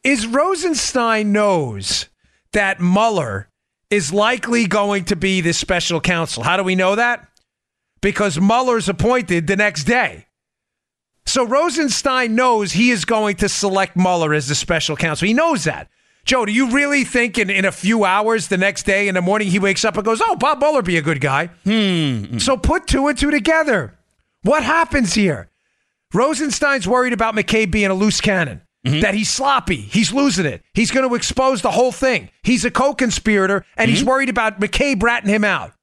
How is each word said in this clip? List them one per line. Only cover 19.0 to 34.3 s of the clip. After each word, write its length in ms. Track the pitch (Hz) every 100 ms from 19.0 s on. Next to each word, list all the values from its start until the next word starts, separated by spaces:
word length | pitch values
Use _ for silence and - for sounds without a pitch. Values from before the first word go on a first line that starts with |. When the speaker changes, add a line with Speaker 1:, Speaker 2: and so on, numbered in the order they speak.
| 202
Speaker 1:
in 80 | 185
the 60 |
morning, 260 | 180 214 202
he 100 | 190
wakes 260 | 196 190
up 120 | 220 196
and 80 |
goes, 180 | 208 226
"Oh, 120 | 453 359
Bob 240 | 262 277
Mueller 220 | 294 294
be 140 | 185 170
a 60 |
good 180 | 151 147
guy"? 260 | 139 135 170 -
Speaker 2:
Hmm. 760 | 190 220 196 175 151 117 87 117
Speaker 1:
So 180 | 254 262
put 300 | - 349 -
two 220 | 262 285
and 100 | 277
two 120 | 285
together. 680 | 294 320 320 302 208 117 _ _ _ _ _
What 180 | 196 302
happens 500 | 240 330 330 294 208
here? 340 | 214 196 123 87 _ _ _ _ _ _
Rosenstein's 760 | 185 269 269 294 - 294 269 180
worried 240 | 247 247
about 240 | 233 226 214
McCabe 340 | - 220 214
being 200 | 214 202
a 40 |
loose 260 | 190 208 -
cannon, 420 | 214 190 151 82 _ _
Speaker 2:
Mm-hmm. 160 | 127 151
Speaker 1:
that 120 | 202
he's 140 | 202 208
sloppy, 480 | - 269 269 - 147
he's 340 | 101 190 190
losing 360 | 247 277 180 156
it, 160 | 90 _
he's 180 | - 226
gonna 220 | 262 262
expose 460 | 240 - - 262 254
the 100 | 226
whole 220 | 190 254
thing. 380 | - 262 220 101 _
He's 220 | - 247
a 60 | 233
co-conspirator, 960 | - 269 - 254 - - 208 190 196 - -
and 140 | 226
he's 100 | -
Speaker 2:
Mm-hmm. 80 | 214
Speaker 1:
worried 200 | 262 262